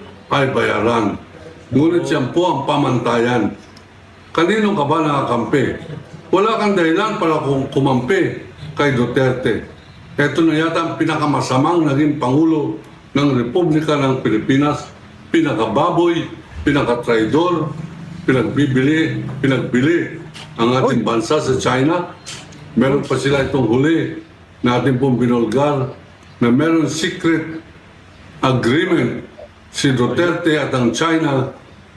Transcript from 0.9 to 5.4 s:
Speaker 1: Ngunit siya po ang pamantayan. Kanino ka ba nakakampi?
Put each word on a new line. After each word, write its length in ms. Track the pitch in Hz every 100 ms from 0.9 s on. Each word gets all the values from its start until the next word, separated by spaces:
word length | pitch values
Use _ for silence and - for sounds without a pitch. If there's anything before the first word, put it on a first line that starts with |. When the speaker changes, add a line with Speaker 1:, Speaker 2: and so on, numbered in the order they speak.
| 117 101 90 - - - - - 127
Speaker 1:
Ngunit 320 | 160 175 139
siya 160 | 151 127
po 160 | 165 175
ang 120 | 170
pamantayan. 880 | - 143 131 123 120 117 120 120 101 - - - - - - - - -
Kanino 400 | 170 214 208 -
ka 80 |
ba 160 | - 160
nakakampi? 800 | 151 143 135 120